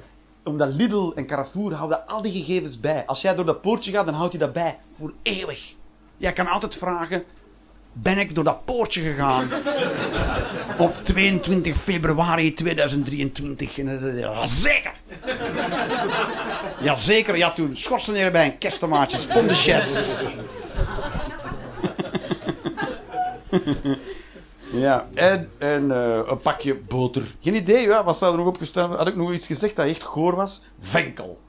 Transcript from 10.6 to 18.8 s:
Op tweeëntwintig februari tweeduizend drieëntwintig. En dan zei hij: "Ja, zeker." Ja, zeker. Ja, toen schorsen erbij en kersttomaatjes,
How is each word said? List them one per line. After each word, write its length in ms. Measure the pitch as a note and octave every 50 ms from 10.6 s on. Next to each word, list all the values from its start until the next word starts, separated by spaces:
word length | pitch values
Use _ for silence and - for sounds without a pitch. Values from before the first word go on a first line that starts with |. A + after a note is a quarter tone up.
| - - -
Op 180 | - E3+ E3 - - -
tweeëntwintig 720 | - F3+ F#3 G3 G3 G3 F3+ - E3 F#3+ F#3 E3 E3 C#3+
februari 760 | - - - F#3 E3+ D#3+ D#3+ D#3 D3+ E3+ E3+ E3 E3 D#3+ D#3 D3+
tweeduizend 520 | - D#3+ E3+ E3 D#3 D3 C#3 C#3 C#3+ C#3
drieëntwintig. 720 | B2 C#3+ C#3+ C#3 C3+ - - C#3+ C#3+ C#3 C3+ C#3+ C3 - -
En 60 | C#3
dan 140 | C3+ C3+ C3
zei 120 | C3 C3+
hij: 80 | B2 B2
"Ja, 240 | A2+ G#2+ G#2+ A2 C3+
zeker." 480 | D3 - - - D4 C#4+ - - - - - - - - - - C4 B3+ A#3+ A#3+ A#3 - A#3+ A#3 A#3 A#3 A#3 A#3 A3+ B3 B3 A#3 A#3 - - G#3+ A#3 - - - A3 - - - - - -
Ja, 140 | B2+ D3 C#3+
zeker. 420 | B2 - F3 G#3+ A3 A3 - F#3
Ja, 140 | E3+ E3+ E3
toen 240 | E3 - D#3+ C#3+ B2+
schorsen 380 | A2+ - - - - - A3 G#3
erbij 280 | G3+ F#3+ F#3 F3 E3+ D#3
en 140 | C#3 B2+
kersttomaatjes, 680 | - - F#3+ - -